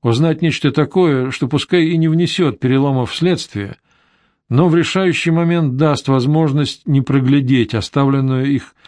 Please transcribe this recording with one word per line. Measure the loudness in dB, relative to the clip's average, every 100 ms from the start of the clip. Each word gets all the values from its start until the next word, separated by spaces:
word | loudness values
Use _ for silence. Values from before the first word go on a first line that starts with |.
узнать | 0 0 0 0
нечто | -2 0 -2
такое, | 0 -2 0 0 0 -2
что | -4 -2
пускай | -2 0 0 2
и | 2
не | 2
внесет | 2 0 0 -2 0
перелома | 0 2 2 0 -4
в |
следствие, | -2 -2 -2 -4 -8 -10 -12 _ _ _ _ _ _ _
но | 2 2
в | 2
решающий | 0 0 0 0 0
момент | 0 0 0 -2 0
даст | 0 0 0
возможность | 0 2 0 0 0 -2 -6 -2
не | -2
проглядеть | 2 0 2 2 2 2 2 -2
оставленную | -4 0 0 0 0 -2 -2
их | -2 -6 _